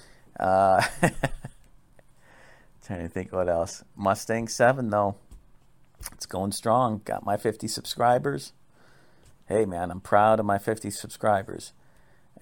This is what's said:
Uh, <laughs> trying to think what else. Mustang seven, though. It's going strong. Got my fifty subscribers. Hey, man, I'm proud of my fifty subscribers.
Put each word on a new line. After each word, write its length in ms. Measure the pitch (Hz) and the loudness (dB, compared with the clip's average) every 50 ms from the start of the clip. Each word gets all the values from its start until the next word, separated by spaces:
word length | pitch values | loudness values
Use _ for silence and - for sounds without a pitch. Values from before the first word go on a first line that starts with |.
| - - - - _ - - - | -20 -20 -20 -20 _ -16 -8 -4
Uh, 440 | - 92 95 95 98 95 95 92 - - - - | 0 2 4 4 6 6 4 4 2 -2 -2 0
<laughs> 80 | - 151 - - - - - - - - - - - - - - - _ _ - - _ - _ - - - - - - - - - - _ - - | 0 0 0 0 -4 -4 -6 -6 -10 -14 -16 -18 -20 -20 -20 -20 -20 _ _ -20 -20 _ -20 _ -20 -20 -20 -20 -20 -20 -20 -20 -20 -20 _ -20 -12
trying 160 | - 101 87 | -10 -8 -8
to 60 | 85 85 | -8 -6
think 240 | - 95 92 - | -6 -8 -8 -4
what 160 | - 92 90 87 | -2 -2 0 0
else. 360 | 85 85 82 - - - - _ - | 0 0 0 -4 -6 -16 -18 _ -8
Mustang 520 | - 101 98 95 - - - 113 117 113 110 | -2 0 0 0 0 0 -4 -2 -2 -2 -4
seven, 400 | - - 120 120 135 139 123 110 | 0 4 4 4 4 2 -2 0
though. 260 | 104 104 101 98 - - - - - - - - - - _ - - - - _ _ - - - | 2 2 2 0 -2 -6 -12 -20 -20 -20 -20 -20 -20 -20 _ -20 -20 -20 -20 _ _ -18 -18 -18
It's 140 | - - - | -14 -14 -12
going 260 | - - 92 98 101 | -8 -4 -4 -2 -2
strong. 500 | 98 - - 117 113 123 131 117 107 104 - | -4 -2 2 2 4 4 4 2 0 -4 -6
Got 200 | - 104 - - | -6 -6 -4 -2
my 120 | 101 101 | -2 -2
fifty 320 | 104 - 113 104 - - 113 | 0 0 -2 -2 -2 -6 -8
subscribers. 840 | - 117 - - - - 120 120 123 131 139 143 143 143 - - - _ - _ _ _ - - - - _ _ _ _ - - - _ - | -8 -8 -8 -8 -4 0 2 2 2 2 0 -2 -6 -6 -10 -14 -20 _ -20 _ _ _ -20 -20 -20 -20 _ _ _ _ -20 -20 -20 _ -8
Hey, 200 | - 95 110 110 | -2 0 0 0
man, 240 | 98 90 85 87 85 | 0 -2 -6 -6 -6
I'm 100 | 87 95 | -6 -8
proud 400 | - - 110 101 104 110 110 110 | -2 4 4 6 6 6 4 4
of 60 | 104 | 2
my 120 | 101 98 98 | 0 -2 -2
fifty 320 | - 113 110 110 - 104 | -2 -4 -4 -4 -6 -8
subscribers. 840 | - - - 113 - - - 110 104 98 95 - - - - - - - - - - - - _ - - - - - - | -8 -8 -12 -14 -10 -2 0 2 2 2 0 -4 -12 -12 -12 -16 -20 -20 -20 -20 -20 -20 -20 _ -20 -20 -20 -20 -20 -14